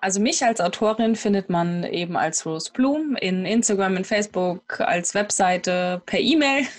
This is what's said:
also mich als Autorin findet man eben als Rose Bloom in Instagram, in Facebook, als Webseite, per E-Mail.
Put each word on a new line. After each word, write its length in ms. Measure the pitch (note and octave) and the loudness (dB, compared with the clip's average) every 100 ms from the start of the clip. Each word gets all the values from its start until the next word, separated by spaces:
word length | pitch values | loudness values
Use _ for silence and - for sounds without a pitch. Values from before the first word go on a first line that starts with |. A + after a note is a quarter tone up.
also 180 | F#3+ F#3+ | -2 0
mich 240 | A3 - | 0 2
als 160 | B3 A3 | 0 2
Autorin 560 | F3 - G#3+ A3 A3+ A3 | 0 0 0 2 2 0
findet 320 | A3 G3+ F#3+ | 2 0 0
man 320 | F3 E3+ F3 | 0 0 -2
eben 340 | F3 F3 F3 E3+ | -4 -4 -4 -2
als 280 | D#3 E3 E3 | -2 -2 -4
Rose 240 | D#3+ - | -6 -4
Bloom 440 | - C4 D4 D#4 C4 | 0 0 2 -2 -2
in 280 | F#3+ F#3 F#3 | -2 -2 0
Instagram, 500 | A3+ A3 G3+ F#3+ F#3 | 2 2 2 2 0
in 80 | |
Facebook, 760 | F#3+ G#3 G#3 F#3 F3+ F3 - - | 0 -2 -2 -2 -2 -2 -6 -4
als 340 | - F3 F3 | 0 0 0
Webseite, 880 | G3+ G#3 - F#3 F3+ F3+ F3+ F3+ F3+ - | -2 -2 2 2 2 0 0 0 -4 -4
per 140 | F#3+ | 0
E-Mail. 460 | - D#4 C#4 C4+ C4 | 2 4 4 2 -2